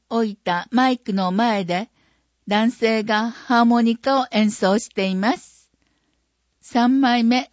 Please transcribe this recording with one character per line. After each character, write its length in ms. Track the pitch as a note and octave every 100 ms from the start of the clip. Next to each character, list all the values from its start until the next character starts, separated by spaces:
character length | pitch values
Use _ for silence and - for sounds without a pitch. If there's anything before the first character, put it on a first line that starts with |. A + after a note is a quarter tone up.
| _
置 180 | A3+ A3
い 100 | G3+
た 300 | F3+ F3 -
マ 180 | A#3+ C4
イ 80 | B3
ク 140 | -
の 180 | G3 F3+
前 340 | G3 A#3 G3+
で、 260 | F3 F3+ A#3 _ _ _ _ _ -
男 240 | G#3 A3+
性 300 | - A3+ A3
が 260 | G#3+ G#3+ A3+
ハ 320 | - - A#3+
ー 20 |
モ 160 | A#3 A#3+
ニ 160 | A#3 A3+
カ 240 | C4+ C4+
を 60 | B3+
演 180 | G#3+ G#3+
奏 300 | - F#3+ G#3
し 100 | -
て 160 | G#3 F#3+
い 80 |
ま 200 | F#3 G#3+
す。 360 | F4 - _ _ _ _ _ _ _ _ _ _ _
三 400 | - A#3+ B3 C4+
枚 220 | B3+ A#3+
目、 280 | A#3 B3+ C#4